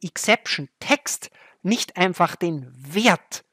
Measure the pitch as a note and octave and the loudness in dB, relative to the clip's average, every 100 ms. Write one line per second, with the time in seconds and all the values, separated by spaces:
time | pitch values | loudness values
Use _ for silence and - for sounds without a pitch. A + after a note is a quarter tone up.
0 | E3 - - A3+ - - C#3 _ - C#4+ | -8 -2 2 2 0 -6 -8 _ -2 0
1 | - - - _ - _ F#3 A#3+ - - | -2 -10 -12 _ -20 _ -2 -2 -2 0
2 | F#3 F3 E3+ - E3+ D3+ B2+ B2+ C#3 F#3 | 0 2 0 0 -4 -4 -8 -16 -4 2
3 | A#3 E3+ _ - - | 4 4 _ -16 -16